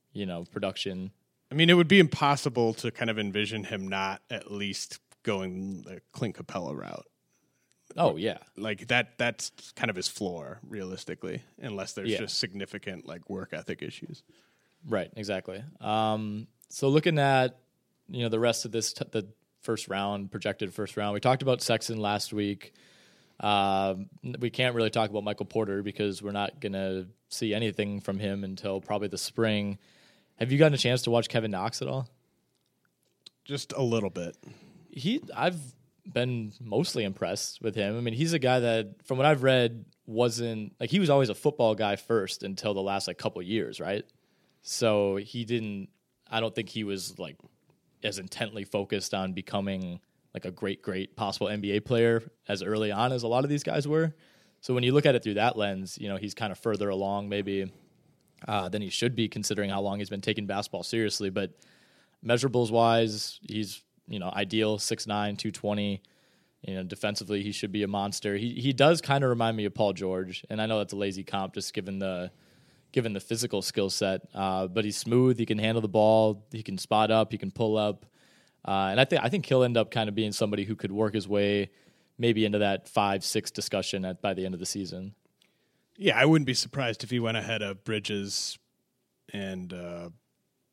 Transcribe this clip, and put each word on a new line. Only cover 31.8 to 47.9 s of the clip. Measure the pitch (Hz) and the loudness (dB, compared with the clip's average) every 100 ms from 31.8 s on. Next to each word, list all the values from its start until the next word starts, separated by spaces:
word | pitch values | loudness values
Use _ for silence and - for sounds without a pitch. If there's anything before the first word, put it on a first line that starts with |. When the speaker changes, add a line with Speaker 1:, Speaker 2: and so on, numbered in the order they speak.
Speaker 1:
at | 135 | -4
all? | 135 123 _ _ _ _ _ _ _ _ _ _ _ - _ | -4 -6 _ _ _ _ _ _ _ _ _ _ _ -20 _
Speaker 2:
Just | - 139 - | -8 -8 -6
a | - | 0
little | 127 113 101 | 2 2 0
bit. | 90 85 - - - - - - | -4 -8 -10 -18 -20 -20 -20 -16
Speaker 1:
He, | - 139 269 - | -6 -2 -2 -4
I've | - 156 175 131 - _ _ - | -2 -2 -2 -10 -18 _ _ -6
been | 117 123 123 107 - | -2 0 -2 -6 -10
mostly | 120 104 175 131 | -2 0 0 -2
impressed | 101 95 85 101 - - | -2 -2 -4 -2 -6 -6
with | 113 | -4
him. | 107 101 110 | -2 -2 -2
I | |
mean, | 120 | -4
he's | 113 165 | -2 0
a | 165 | 2
guy | 127 127 | 4 4
that, | 120 113 104 - | 4 0 -2 -10
from | - 127 | -6 2
what | 143 | 4
I've | 147 | 6
read, | 131 127 117 117 - _ - | 6 6 4 0 -12 _ -6
wasn't, | 113 120 113 120 110 104 - | 2 2 2 -4 -4 -8 -8
like, | 117 | 0
he | 185 | 2
was | 175 | 6
always | 139 127 | 6 4
a | |
football | 107 151 - 113 | 2 0 2 2
guy | 107 107 101 | 4 0 0
first | - 117 95 - | 0 0 0 -4
until | 101 95 107 | -8 -4 -2
the | 98 | 0
last, | 98 98 95 | 0 -2 -4
like, | 87 | -4
couple | 113 - | -6 -6
years, | 90 110 65 - | -2 -2 -2 -6
right? | 80 104 - _ _ _ _ _ | -4 -4 -6 _ _ _ _ _
So | - - 113 104 101 98 | -10 0 2 4 2 0
he | 107 120 | -4 -8
didn't, | 110 120 110 101 95 _ _ _ _ | -2 -2 -2 -6 -10 _ _ _ _
I | 113 | -2
don't | 113 | -2
think | 101 101 | -2 -6
he | 117 | -6
was, | 104 95 87 92 | -4 -6 -8 -10
like, | 82 69 - _ _ _ _ | -12 -14 -20 _ _ _ _